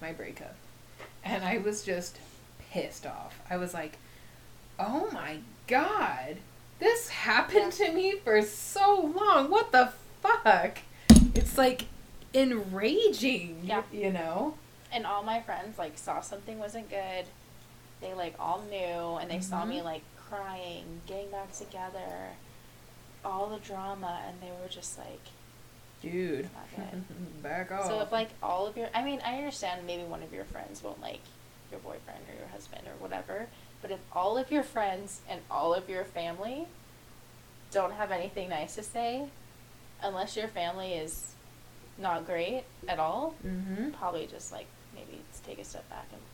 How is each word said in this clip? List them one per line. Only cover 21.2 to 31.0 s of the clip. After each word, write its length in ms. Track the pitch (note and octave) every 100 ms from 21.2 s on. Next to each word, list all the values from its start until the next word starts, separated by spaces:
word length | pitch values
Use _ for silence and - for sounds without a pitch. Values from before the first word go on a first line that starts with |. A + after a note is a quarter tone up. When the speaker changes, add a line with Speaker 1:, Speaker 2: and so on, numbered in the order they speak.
| G3+
Speaker 2:
back 200 | G3+ G3
together, 800 | - G3+ F#3+ F#3 F#3 F#3 F3 F#3+ - - - - - - - - -
all 240 | G3+ F#3+ G#3
the 120 | G#3+
drama, 600 | G3+ F#3+ G3 G3 F#3 F3 -
and 140 | F3+
they 100 | F3+ F3+
were 60 | F#3
just 280 | - - -
like, 240 | - - - - - - - - - -
Speaker 1:
Dude. 400 | E3+ F3 F3+ C#3+ F3+
Speaker 2:
"It's 80 |
not 380 | - - - F#3
good." 120 | F#3 F#3 -
Speaker 1:
<laughs> 200 | F3 D#3
Back 260 | C#3+ E3+ F#3
Speaker 2:
So 60 | G3 G3+ A3
Speaker 1:
off. 80 | G#3
Speaker 2:
if, 40 |
like, 180 | A3+ A3 -
all 260 | - F3+ G#3
of 80 | A3+
your, 140 | A3+
I 100 | A#3
mean, 180 | C#4 C#4
I 140 | A#3 C4
understand 500 | D4 - F#3 F3+ F3
maybe 160 | F3
one 180 | E3+ E3
of 120 | D#3+
your 100 | -
friends 400 | G2 - - G2+
won't 160 | G#2
like 220 | -